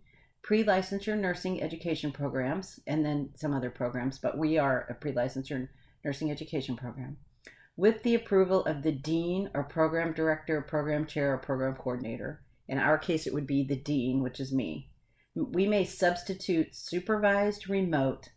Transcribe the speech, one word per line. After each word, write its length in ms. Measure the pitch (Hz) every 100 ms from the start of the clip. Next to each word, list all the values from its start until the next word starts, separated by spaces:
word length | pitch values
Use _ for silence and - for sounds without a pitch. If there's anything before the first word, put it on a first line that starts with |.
| _ _ _ _
pre-licensure 760 | - 214 208 190 190 196 214 214
nursing 460 | 185 175 185 185
education 480 | 160 165 170 151 147
programs, 680 | 143 139 131 127 180 185 - -
and 180 | 156
then 260 | 151 147 135 -
some 180 | 147
other 160 | 135 123
programs, 480 | - 123 123 131 135
but 200 | 131 143
we 200 | 156 156
are 280 | 139 127 -
a 40 |
pre-licensure 760 | 120 147 123 131 135 135 131 131 - - _
nursing 260 | 143 139 151
education 420 | 147 - 151 131 117
program, 400 | 120 131 131 147 - _ - - _ -
with 260 | 208 220
the 140 | 233 233
approval 480 | - 190 185 185
of 180 | 160 147
the 100 | 156
dean 560 | 135 151 165 170 185 202
or 80 | 143
program 500 | - 165 160 165 165
director, 480 | 160 160 156 - 151
program 460 | - 151 147 151 151
chair, 280 | 151 143
or 40 | 131
program 380 | - 131 131 131
coordinator. 640 | 127 123 113 120 - 151 - _ -
In 120 | 135
our 200 | 135 151
case, 300 | - 160 -
it 40 |
would 140 | 151 135
be 160 | 139
the 140 | 135 131
dean, 480 | 143 143 123 135
which 160 | 123 -
is 120 | 131
me. 380 | 135 90 135 - - _ _ _ 165
We 300 | - 175 202
may 180 | 202
substitute 920 | 180 - 175 175 - 190 - 165 156
supervised 920 | - - 180 180 214 202 202 208 202 190
remote 640 | 196 180 147 135 - -